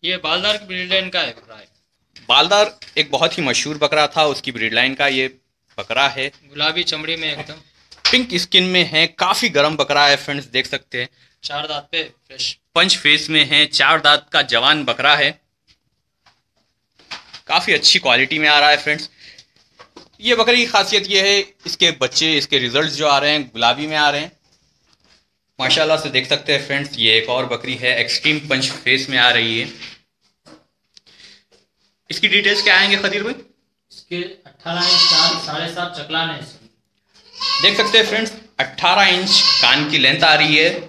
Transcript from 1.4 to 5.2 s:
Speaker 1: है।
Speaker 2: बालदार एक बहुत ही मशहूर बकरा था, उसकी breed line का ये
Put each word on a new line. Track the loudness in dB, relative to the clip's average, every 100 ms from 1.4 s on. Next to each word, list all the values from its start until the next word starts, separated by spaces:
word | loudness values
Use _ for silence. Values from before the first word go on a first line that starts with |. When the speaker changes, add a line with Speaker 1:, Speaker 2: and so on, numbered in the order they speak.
| _ -20
Speaker 1:
है। | -20 _ _ _ _ -20 0
Speaker 2:
बालदार | 2 4 2 2 -2 -10 -6
एक | -4
बहुत | 0 -2 -2
ही |
मशहूर | -2 -2 -4 -2
बकरा | 0 2 0
था, | 2 0
उसकी | 0 -8
breed | -6 -2
line | 0 0 0
का | -2
ये | 0